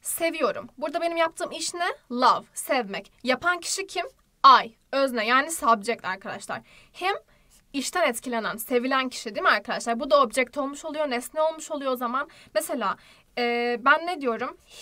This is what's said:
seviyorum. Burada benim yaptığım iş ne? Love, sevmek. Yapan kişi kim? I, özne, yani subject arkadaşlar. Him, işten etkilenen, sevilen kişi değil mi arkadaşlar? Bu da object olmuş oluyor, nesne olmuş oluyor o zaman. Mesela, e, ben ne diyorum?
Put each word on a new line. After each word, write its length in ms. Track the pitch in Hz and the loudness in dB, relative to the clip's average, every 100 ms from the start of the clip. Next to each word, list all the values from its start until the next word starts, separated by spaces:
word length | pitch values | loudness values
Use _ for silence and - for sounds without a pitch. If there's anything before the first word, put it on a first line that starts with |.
seviyorum. 640 | - - 330 320 254 - 233 - | -10 -2 -2 0 -2 -2 -10 -8
Burada 220 | 302 320 | -6 -2
benim 160 | 339 339 | -2 0
yaptığım 360 | 330 - 349 | -2 -2 -8
iş 220 | 320 320 | -6 -8
ne? 120 | 349 359 - _ | -4 -4 -4 _
Love, 340 | 240 254 285 - | 2 4 4 0
sevmek. 580 | - - 269 202 185 - _ | -14 -2 -2 -2 -8 -10 _
Yapan 380 | 247 254 339 359 | -2 0 0 -2
kişi 260 | 339 - 381 | -4 -6 -6
kim? 200 | 370 349 - _ _ 269 240 | -6 -8 -12 _ _ 8 8
I, 80 | 196 - _ | 6 -8 _
özne, 340 | 269 269 240 214 | 0 0 0 2
yani 240 | 254 302 | 2 0
subject 540 | 330 277 226 202 226 | -2 2 2 2 -4
arkadaşlar. 560 | - 190 208 202 - - - - - - | -4 -8 -8 -12 -10 -10 -10 -20 -20 -6
Him, 160 | 359 415 - _ _ _ _ | -4 -4 -8 _ _ _ _
işten 360 | 277 262 359 320 | -6 -4 0 0
etkilenen, 480 | 233 262 233 202 196 | 0 -4 -4 -4 -6
sevilen 520 | - 247 254 269 254 | -2 0 2 0 -2
kişi 260 | - 226 | -6 -10
değil 80 | 208 | -2
mi 60 | 359 | 2
arkadaşlar? 520 | 220 - 180 226 233 | 2 0 -6 -2 -4
Bu 100 | 285 | 4
da 100 | 285 | 6
object 380 | 254 262 247 277 | 6 2 -2 -2
olmuş 260 | 277 285 | -6 -6
oluyor, 260 | 320 294 294 | -10 -4 -2
nesne 300 | 247 247 311 | -2 -4 0
olmuş 300 | 311 320 - | 0 0 -8
oluyor 220 | 302 269 | -6 -4
o 40 | 254 | -2
zaman. 320 | 247 262 294 - - | -2 -4 -6 -12 -6
Mesela, 420 | 311 311 285 202 - - - _ - | -4 -4 -4 -2 -4 -10 -20 _ -4
e, 380 | 240 240 240 240 | 0 0 0 2
ben 260 | 269 302 330 | 4 4 2
ne 140 | 359 | -4
diyorum? 360 | 269 220 254 359 _ - | -2 -4 -6 -10 _ -16